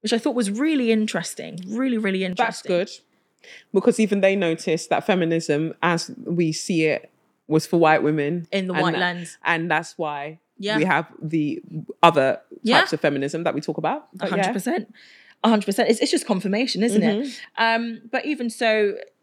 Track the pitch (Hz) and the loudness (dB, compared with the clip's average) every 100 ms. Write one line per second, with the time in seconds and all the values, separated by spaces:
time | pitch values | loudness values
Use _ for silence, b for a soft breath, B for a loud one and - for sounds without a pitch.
0 | 220 233 - 240 196 208 302 302 233 220 | 0 0 0 0 -2 0 0 2 2 2
1 | 214 185 175 - - 170 180 220 269 226 | 2 -2 -6 -10 -12 -12 -8 -2 0 0
2 | 208 190 185 185 226 - - 175 202 - | 0 -2 -2 0 -2 -2 -2 0 -2 -8
3 | _ _ _ _ B B B 196 214 226 | _ _ _ _ B B B 2 2 2
4 | 214 202 190 196 175 165 - 160 - 156 | 2 4 2 2 0 -2 -2 -2 0 -2
5 | - 190 165 165 160 147 160 - 170 165 | 2 2 2 0 0 0 -2 -2 0 0
6 | - - - 175 165 156 - 170 156 - | -4 -12 -4 0 0 -2 -2 0 2 0
7 | - _ _ _ - 156 - 175 156 156 | -6 _ _ _ 0 0 2 4 6 6
8 | 151 151 143 175 165 196 185 175 180 160 | 4 0 -2 -4 -4 -4 -2 0 0 0
9 | 180 175 165 - - 165 170 156 165 - | -2 -4 -12 -8 -2 0 2 -2 -2 -6
10 | 156 147 147 160 _ _ 202 185 156 143 | -6 -6 -10 -14 _ _ -2 0 2 2
11 | 165 - 156 160 147 - - 160 - - | 0 -10 -4 -2 -2 -4 -10 -12 -12 4
12 | 170 147 135 - _ - 220 269 381 156 | 4 6 2 0 _ -8 2 2 2 0
13 | 156 143 139 165 170 147 - 156 151 294 | 0 0 -4 -2 -2 -4 -6 -4 -4 -4
14 | - 180 196 185 190 220 214 349 - B | -10 -10 -4 -2 -2 -2 -4 -4 -6 B
15 | B B B B 226 214 202 196 - 226 | B B B B 2 2 2 0 2 2
16 | 285 320 - 190 190 202 254 180 233 202 | 2 0 0 -2 0 -2 -2 0 2 2
17 | 214 208 277 233 - - 226 226 233 226 | 2 0 -4 -10 -14 0 0 2 -2 -10
18 | 233 262 294 277 240 - 233 214 208 - | -6 -6 -4 -4 -6 -2 0 2 0 -2
19 | - _ | -14 _